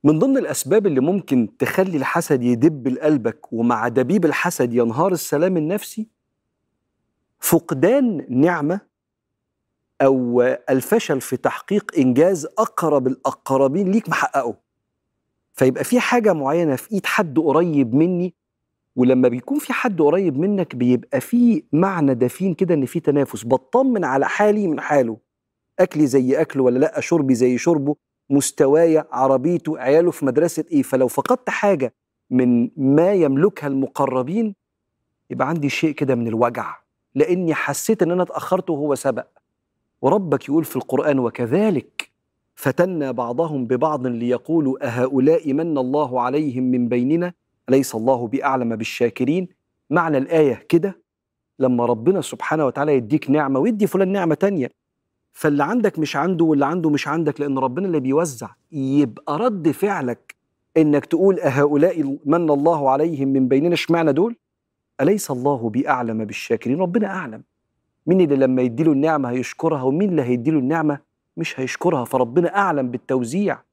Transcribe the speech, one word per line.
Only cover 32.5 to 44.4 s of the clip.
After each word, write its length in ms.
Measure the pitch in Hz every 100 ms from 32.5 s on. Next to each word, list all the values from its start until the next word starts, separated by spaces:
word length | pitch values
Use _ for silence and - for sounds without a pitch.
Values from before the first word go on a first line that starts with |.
| 120 117 -
ما 360 | 135 147 175
يملكها 540 | 202 151 135 190 - 147
المقربين، 880 | 135 131 - 135 127 127 202 220 196 _ _ _ _ _ _ _
يبقى 180 | 127 135
عندي 200 | 165 143
شيء 220 | - 160
كده 240 | 139 135
من 140 | 123 117
الوجع، 480 | 110 120 120 107 - _ _ _
لأني 400 | 131 156 180 170
حسيت 480 | 147 - 143 - 220
إن 80 | 165
أنا 120 | 180
اتأخرت 480 | 175 147 - 185 180
وهو 240 | 147 147
سبق. 320 | 135 139 120 - _ _ _ _ _ _ _
وربك 460 | 135 202 180 139 -
يقول 160 | 151
في 120 | 151 131
القرآن: 420 | - 135 151 135
"وكذلك 920 | 120 - 120 156 214 156 - - - _ _ _ _
فتنا 560 | _ 139 127 180 175 139
بعضهم 560 | 120 120 123 165 147 117
ببعض 400 | 127 156 151 127
ليقولوا 800 | 117 120 123